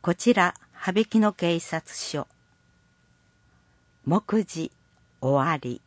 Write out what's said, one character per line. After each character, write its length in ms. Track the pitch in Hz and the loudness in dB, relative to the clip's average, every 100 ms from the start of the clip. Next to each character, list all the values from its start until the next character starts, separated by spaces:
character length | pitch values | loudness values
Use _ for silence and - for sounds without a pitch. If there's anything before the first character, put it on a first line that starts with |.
こ 100 | - | -2
ち 200 | 175 240 | 0 2
ら、 200 | 233 175 - _ | 4 2 -2 _
羽 300 | - - 185 | -8 -2 0
曳 160 | 220 226 | 2 2
野 120 | 208 | 2
警 300 | 190 170 165 | 0 -2 -2
察 340 | - 160 - - | -2 -8 -8 -12
署。 320 | - 151 - _ _ _ _ _ _ _ _ _ _ _ _ _ _ _ _ _ | -8 -8 -10 _ _ _ _ _ _ _ _ _ _ _ _ _ _ _ _ _
目 400 | - 180 - 214 | 0 0 2 -2
次、 260 | 190 165 160 _ _ _ _ _ | -2 -6 -10 _ _ _ _ _
終 280 | 131 139 139 | 0 2 2
わ 60 | 156 | -2
り。 260 | 127 120 | -4 -10